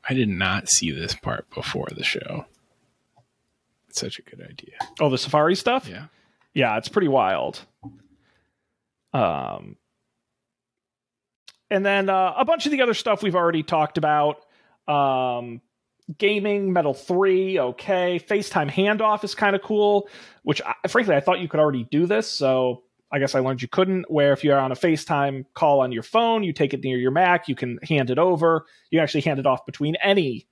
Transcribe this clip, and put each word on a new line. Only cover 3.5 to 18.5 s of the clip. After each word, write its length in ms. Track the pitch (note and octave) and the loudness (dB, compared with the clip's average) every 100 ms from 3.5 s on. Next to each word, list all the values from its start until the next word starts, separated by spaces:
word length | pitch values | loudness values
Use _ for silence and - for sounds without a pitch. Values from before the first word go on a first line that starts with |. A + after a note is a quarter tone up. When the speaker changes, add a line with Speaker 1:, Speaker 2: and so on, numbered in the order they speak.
| _ _ _ _ | _ _ _ _
Speaker 1:
It's 120 | - | -10
such 180 | - - | -8 -12
a 60 | |
good 180 | - - | -18 -20
idea. 360 | - - - - - - | -20 -20 -20 -14 -14 0
Speaker 2:
Oh, 100 | D3+ | 0
the 80 | C3 | 0
Safari 380 | - D3+ D#3 F#3+ | 0 2 2 2
stuff? 320 | A#3+ C4 B2 | 0 -2 -4
Speaker 1:
Yeah. 180 | F#2 D#3 _ _ _ _ | -16 -18 _ _ _ _
Speaker 2:
Yeah, 240 | - B2 G#2+ | 0 0 0
it's 120 | - | -2
pretty 180 | G#3+ E3+ | -2 2
wild. 540 | C3+ F#2+ F2 B1+ - - _ - - _ _ _ _ _ _ _ _ _ _ _ | 2 2 -2 -4 -8 -20 _ -20 -20 _ _ _ _ _ _ _ _ _ _ _
Um, 640 | C#3 G2 D2+ A#1+ G1+ G1+ G1+ _ _ _ _ _ _ _ _ _ _ _ _ _ _ _ _ - _ _ | -2 0 -2 -8 -10 -16 -20 _ _ _ _ _ _ _ _ _ _ _ _ _ _ _ _ -20 _ _
and 160 | G3+ G3 | 0 2
then, 240 | G3 F#3+ | 0 2
uh, 240 | F#3+ F#3 - | 2 0 0
a 80 | C4 | 0
bunch 220 | E4 D4 | 0 0
of 40 | |
the 100 | C#4+ | 0
other 100 | B3 | 0
stuff 300 | G#3+ A#3+ G3+ | 0 -2 -2
we've 120 | G#3 F3+ | 0 2
already 280 | E3+ D#3+ | 2 0
talked 340 | D3+ D#3+ D3+ - | -2 0 0 0
about. 480 | D3+ D3+ D3 D3 _ _ _ _ - | 0 2 2 -2 _ _ _ _ -2
Um, 760 | D3 C#3 C3 B2+ B2 A#2+ A#2+ _ _ _ _ - D#3 | 0 2 0 -2 -4 -8 -14 _ _ _ _ -18 -2
gaming, 560 | G3+ G#3 G#3 G3+ G3 | 0 0 0 0 0
Medal 220 | F3+ D3+ C3+ | 0 0 -2
three, 640 | - F3+ G3 F#3 F#3+ F#3+ | -2 2 2 2 0 -2
okay. 600 | C#3 - - F#3 F3+ F3 | -2 -6 -4 0 0 -2
FaceTime 520 | - G3+ - | -2 -4 0